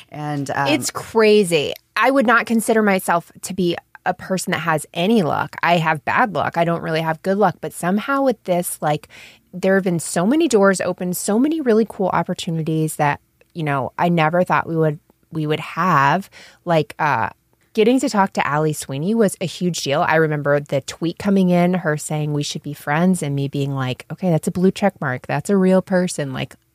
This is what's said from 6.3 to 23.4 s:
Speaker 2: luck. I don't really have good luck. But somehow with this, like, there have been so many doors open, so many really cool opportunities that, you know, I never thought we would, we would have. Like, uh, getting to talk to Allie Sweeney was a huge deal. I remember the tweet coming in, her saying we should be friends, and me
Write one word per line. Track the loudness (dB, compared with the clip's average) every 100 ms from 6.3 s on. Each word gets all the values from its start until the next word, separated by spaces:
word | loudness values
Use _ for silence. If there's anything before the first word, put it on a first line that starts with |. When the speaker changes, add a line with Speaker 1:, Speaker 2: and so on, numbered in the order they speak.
Speaker 2:
luck. | 0 -2 0
I |
don't | 0 -2
really | -2 -2
have | -2 -4
good | -2 2
luck. | 2 0
But | -8
somehow | -6 -2 -2 -2 0
with | 0 -2
this, | -2 -2 -2 -4
like, | -2 -2 -6 -20 -20 -20 _
there | -4 2
have | 2
been | 2 -2
so | -2 -2
many | 2 2 4
doors | 4 4 4
open, | -2 -4 -6
so | -4 -2 2
many | 2 0
really | 2 2 0
cool | -2 -2
opportunities | 0 -2 -6 -4 -4 -2 -2 -2 0
that, | 0 -2 _ _ _
you | -8
know, | -4 -2 -4 -2
I | 0
never | 2 2 2
thought | 2 0 0
we | 0
would, | 0 -2 -10 _ _
we | -6 -4
would | -4
have. | -4 -2 0 2 2 0 -4 -16 -20 _
Like, | -2 0 0 -4
uh, | -2 0 -2 -6 _ _ _
getting | 0 2 2
to | 2
talk | 2 0
to | 0 -2
Allie | 0 0
Sweeney | -2 -6 -6 -2
was | 2 2 0
a |
huge | -6 -4 -4 -2
deal. | -2 0
I | 2
remember | 2 2 0 0 0
the | 0 -4
tweet | -6 -6 -6 -4
coming | 0 2 4
in, | 4 2
her | 0 -2 -4
saying | -4 -4 -2
we | -4
should | -4 -8
be | -10
friends, | -10 -4 0 2 2
and | -2
me | -2